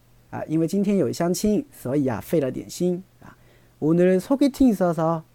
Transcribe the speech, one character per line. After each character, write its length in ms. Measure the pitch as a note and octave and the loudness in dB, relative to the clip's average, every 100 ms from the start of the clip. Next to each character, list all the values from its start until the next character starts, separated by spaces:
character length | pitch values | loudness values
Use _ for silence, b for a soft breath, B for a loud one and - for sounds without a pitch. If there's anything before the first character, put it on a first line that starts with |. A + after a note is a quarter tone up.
| _ _ _ | _ _ _
아, 140 | A2+ - | -12 -4
因为今天有相亲，所以啊，费了点心。啊，오늘 3750 | D#3 E3 G3 G3+ G3 B2 A#2+ E3+ F3+ G#3+ G3+ - - B2 D3 B2+ G2+ - E3 C3 - G3 - F3+ F3 - _ - - _ _ _ - D3+ E3+ F3+ F#3 | -2 0 0 0 2 0 0 -2 0 0 0 -4 -10 -4 -2 0 -2 -2 -2 -2 -4 -10 -4 -2 -4 -8 _ -20 -20 _ _ _ -6 0 4 4 2
소개팅 480 | - C#4 C#4+ - C4 | 2 2 2 4 2
있어서 560 | G3 F3+ E3 D#3+ E3 - | 4 0 0 0 -2 -6